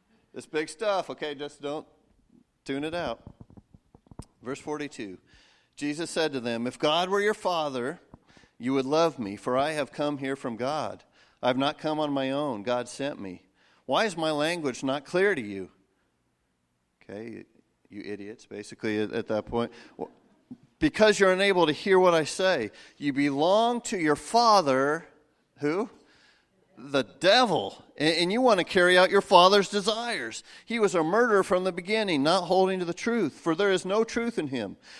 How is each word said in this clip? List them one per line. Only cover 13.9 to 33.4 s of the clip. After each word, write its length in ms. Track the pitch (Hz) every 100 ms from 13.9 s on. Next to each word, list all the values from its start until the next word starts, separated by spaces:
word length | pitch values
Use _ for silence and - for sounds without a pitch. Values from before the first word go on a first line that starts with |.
| 151
is 120 | 220 165
my 140 | 156
language 540 | 147 156 175 143 117
not 200 | 135 143
clear 300 | - 180 202
to 80 | 160
you?" 280 | 104 98 90 _ _ _ _ _ _ _ _ _ _ _ _ _
Okay, 420 | - 101 117 101 - _ _ _ _
you 140 | 101
idiots, 420 | 95 101 101 113 -
basically, 540 | 104 - - 110 107
at, 120 | 107
at 140 | 117 104
that 180 | 107 -
point. 260 | 117 117 - - -
"Well, 160 | - _ _ _ - - _ _
because 400 | 151 - 214 202
you're 140 | 190
unable 340 | 185 202 180 156
to 60 |
hear 260 | 139 202 185
what 160 | 185
I 80 | 165
say. 460 | 147 - 185 156 104 - - -
You 140 | 143
belong 680 | 135 143 139 170 208 233 240
to 160 | - 196
your 180 | 151 147
father," 920 | - 233 233 202 143 131 139 165 165 _ _ _ _ _
who? 320 | 147 180 240 - _ _ _ _ _ _ _ -
"The 280 | 139 139
devil, 800 | - - 175 240 233 143 95 - - -
and, 180 | 151
and 180 | 165 175
you 80 | 226
want 180 | 254 190
to 60 |
carry 320 | 156 190 175 180
out 140 | 185
your 100 | 196
father's 480 | - 180 185 202 180
desires. 760 | 202 190 214 240 185 113 - - -
He 140 | - 233
was 160 | 202
a 80 | 175
murderer 400 | 156 214 240 202
from 220 | - 180
the 80 | 185
beginning, 500 | 175 180 220 202 147
not 220 | 147 185
holding 340 | 170 185 190 190
to 80 | 170
the 80 |
truth, 400 | - 233 233 151
for 200 | -